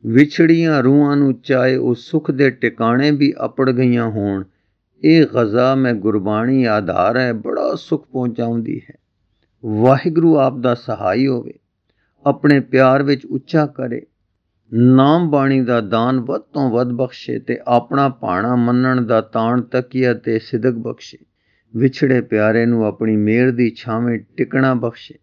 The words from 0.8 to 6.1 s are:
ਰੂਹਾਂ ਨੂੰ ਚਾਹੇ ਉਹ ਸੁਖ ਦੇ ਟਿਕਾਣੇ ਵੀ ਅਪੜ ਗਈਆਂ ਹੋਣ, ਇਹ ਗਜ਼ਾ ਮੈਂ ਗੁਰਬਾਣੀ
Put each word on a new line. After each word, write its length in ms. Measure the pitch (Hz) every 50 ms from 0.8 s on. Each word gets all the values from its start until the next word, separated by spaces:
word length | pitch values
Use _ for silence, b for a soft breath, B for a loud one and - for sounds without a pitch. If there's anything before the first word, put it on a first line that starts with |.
| 123
ਰੂਹਾਂ 340 | 127 135 147 147 143 143
ਨੂੰ 240 | 143 143 139 131 -
ਚਾਹੇ 360 | _ - 139 127 127 127 131
ਉਹ 180 | 131 127 - 123
ਸੁਖ 360 | 120 - - - 160 156 -
ਦੇ 200 | 147 127 143 135
ਟਿਕਾਣੇ 600 | 123 127 - 120 117 - 117 113 117 123 135 147
ਵੀ 240 | 151 139 147 143 165 - -
ਅਪੜ 260 | 113 123 - 135 131
ਗਈਆਂ 400 | 127 120 131 123 120 120 117 113
ਹੋਣ, 340 | 107 107 101 101 98 98 95 _ _ _ _ _ _ _ _ _ _ _ -
ਇਹ 220 | 156 160 165 151 123 -
ਗਜ਼ਾ 380 | 123 117 107 101 120 123 127 135
ਮੈਂ 200 | 135 131 127 120
ਗੁਰਬਾਣੀ 720 | 107 92 104